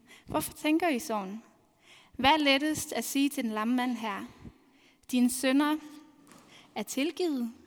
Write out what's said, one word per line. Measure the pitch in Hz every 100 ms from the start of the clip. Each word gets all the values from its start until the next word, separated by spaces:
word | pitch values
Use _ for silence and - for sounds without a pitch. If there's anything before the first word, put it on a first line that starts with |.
| - - -
'Hvorfor | 302 -
tænker | - 302 320 349
I | 247
sådan? | - 214 190 220 - _ _ _ _ - _
Hvad | - 262
er | 311
lettest | 285 269 302 294 -
at | -
sige | 233 277 277
til | -
den | 233
lamme | 214 226
mand | 247 247 226
her? | 220 196 - - - - _ _ _ _ -
Din | 247 240
synder | - 262 269 294 311 - - - - - - - - -
er | -
tilgivet, | 208 - 302 - 349 269 233 -